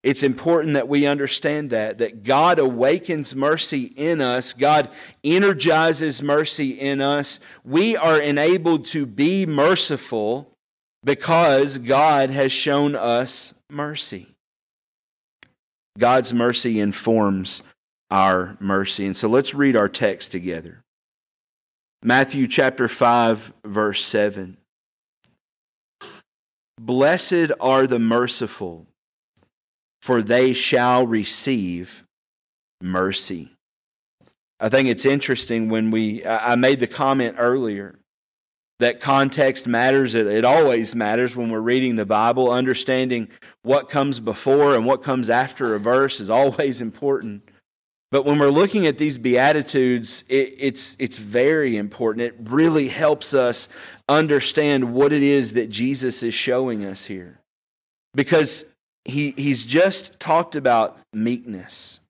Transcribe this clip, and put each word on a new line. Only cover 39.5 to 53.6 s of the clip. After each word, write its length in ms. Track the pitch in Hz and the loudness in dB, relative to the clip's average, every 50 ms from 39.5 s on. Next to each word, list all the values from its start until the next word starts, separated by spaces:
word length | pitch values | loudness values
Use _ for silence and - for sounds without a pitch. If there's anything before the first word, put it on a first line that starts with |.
| 131 - - | 2 -2 -4
matters. 480 | 123 120 117 123 131 135 139 135 120 110 | -2 0 2 2 4 4 2 2 2 0
It, 120 | 117 110 | 0 0
it 180 | 101 104 110 117 | 2 2 2 4
always 500 | 123 143 160 - 135 123 117 113 104 120 | 4 6 6 4 4 2 0 -2 -4 -4
matters 420 | 117 110 104 110 120 127 123 120 | -4 -2 0 0 0 -2 -2 -4
when 140 | 123 117 113 | -6 -6 -6
we're 100 | 113 110 | -6 -4
reading 360 | 113 120 123 131 131 127 117 | -2 0 0 0 0 0 -2
the 100 | 110 104 | -2 -2
Bible, 440 | 98 107 104 110 120 120 131 127 120 | 0 0 2 2 2 2 2 2 2
understanding 800 | 123 123 127 131 127 - - - 131 127 131 127 127 117 110 - - - - - _ _ | 2 0 0 0 -2 -2 -2 -2 -2 -2 0 -2 -2 -4 -6 -10 -14 -20 -20 -20 _ _
what 260 | _ 120 135 143 131 - | _ 0 0 0 0 -2
comes 320 | - 147 139 143 135 120 | -2 -2 0 0 -4 -4
before 540 | 110 107 104 - - 135 135 143 147 143 139 | -6 -8 -8 -4 0 2 4 4 4 4 4
and 120 | 120 110 | 2 2
what 160 | 123 135 131 | 0 0 0
comes 260 | 131 147 131 127 117 107 | -2 -4 -4 -2 0 0
after 460 | 117 123 131 131 - - 135 117 107 | 0 0 0 -2 -6 -6 -4 -4 -4
a 60 | 104 | -2
verse 400 | 104 117 123 131 139 135 - - | 0 0 2 2 2 0 -2 -8
is 100 | 104 95 | -4 0
always 500 | 110 123 139 135 117 - 151 139 123 120 | 2 2 2 2 0 -2 -4 -4 -4 -6
important. 680 | 120 110 - - 143 139 139 110 95 113 101 101 _ _ _ _ _ _ _ _ _ _ _ _ _ _ | -8 -10 -10 -6 -4 -2 -2 -2 -4 -10 -14 -14 _ _ _ _ _ _ _ _ _ _ _ _ _ _
But 140 | 139 139 135 | -2 0 2
when 140 | 143 147 147 | 2 2 4
we're 120 | 143 139 | 4 4
looking 360 | 139 156 196 196 208 208 180 | 4 4 2 2 0 0 0
at 120 | 151 131 123 | 0 0 0
these 200 | 151 151 135 123 | -2 -4 -4 -2
Beatitudes, 1080 | 113 127 123 123 131 147 151 151 139 - - 139 127 127 123 120 113 - - - - - | -2 0 2 4 4 4 2 0 -2 -2 0 0 2 2 0 -2 -4 -8 -10 -10 -6 -2
it, 260 | 127 139 135 107 - - | 0 0 0 -2 -6 -6
it's, 380 | 135 135 135 - - - - - | -6 -4 -4 -4 -10 -10 -8 -8
it's 200 | 135 117 127 120 | -8 -8 -8 -12
very 580 | 107 104 104 120 127 147 160 156 147 127 113 | -12 -4 0 2 2 2 2 2 0 -2 -2
important. 500 | 104 104 101 - - 120 113 107 117 120 | -4 -6 -8 -8 -4 -4 -2 -2 -2 -6
It 100 | 120 - 117 | -8 -8 -12
really 480 | 113 107 123 147 160 170 156 156 139 123 | -10 -2 2 2 4 4 4 2 0 -2
helps 460 | - 139 160 151 151 147 - - 143 | -2 0 0 0 0 0 -4 0 0
us 340 | 135 127 120 117 - | 2 2 2 0 -4